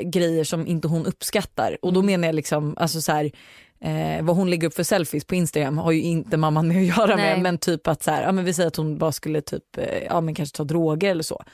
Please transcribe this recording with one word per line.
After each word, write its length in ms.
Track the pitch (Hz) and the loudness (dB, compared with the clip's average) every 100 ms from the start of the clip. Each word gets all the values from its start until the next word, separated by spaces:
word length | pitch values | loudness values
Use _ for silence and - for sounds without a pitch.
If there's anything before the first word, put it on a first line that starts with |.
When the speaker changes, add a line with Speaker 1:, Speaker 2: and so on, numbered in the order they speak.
Speaker 1:
grejer 420 | 175 180 170 160 | -2 2 2 2
som 220 | 156 165 165 | 0 -2 -2
inte 220 | 165 151 | -2 0
hon 180 | 165 170 | 0 -2
uppskattar, 720 | - - 208 - - 110 - | -6 -4 -2 -2 -2 -2 -2
och 100 | 180 | 0
då 80 | 185 | 2
Speaker 2:
Mm. 60 | 196 | 2
Speaker 1:
menar 220 | 185 165 | 2 0
jag, 60 | |
liksom, 400 | 156 - 151 147 - | 0 -2 -2 -2 -2
alltså 220 | 165 165 | -2 -2
så 120 | 160 | 0
här, 180 | 151 151 - - - - _ | 0 -2 -6 -20 -20 -20 _
eh, 400 | 160 156 156 156 | -4 -2 -2 -2
vad 120 | 160 170 | 2 2
hon 140 | 185 | 2
lägger 160 | 170 160 | 0 -2
upp 60 | |
för 80 | - | -2
selfies 420 | 165 202 156 151 | 0 0 0 -4
på 100 | - | -2
Instagram 440 | 180 165 151 139 151 | 0 0 0 0 0
har 140 | 170 | 2
ju 80 | 160 | 2
inte 340 | 170 165 - 160 | 2 -2 0 0
mamman 320 | 156 156 165 | 2 2 2
med 80 | 185 180 | 4 4
att 60 | 175 | 4
göra 180 | 214 214 | 4 4
Speaker 2:
Nej. 160 | 196 | 2
Speaker 1:
med, 80 | 185 | 2
men 160 | 180 175 | 2 0
typ 280 | - 160 - | 0 0 0
att 140 | 147 | 0
så 80 | - | 0
här, 120 | 151 | 0
ja, 100 | 185 | 2
men 120 | 190 | 0
vi 100 | 180 | 0
säger 120 | 170 165 | 0 0
att 80 | 160 | 0
hon 220 | 156 151 | -2 0
bara 140 | 160 | -2
skulle 280 | - 160 151 | -2 -4 -4
typ, 360 | - - _ - | -4 -10 _ -8
eh, 200 | - - | -4 -4
ja, 160 | - 175 | -2 -2
men 140 | 160 | -2
kanske 220 | 156 147 - | -4 -6 -6
ta 80 | |
droger 460 | 147 165 160 156 196 | -2 0 2 2 0
eller 120 | 165 | 0
så. 200 | 151 - - | -4 -8 -10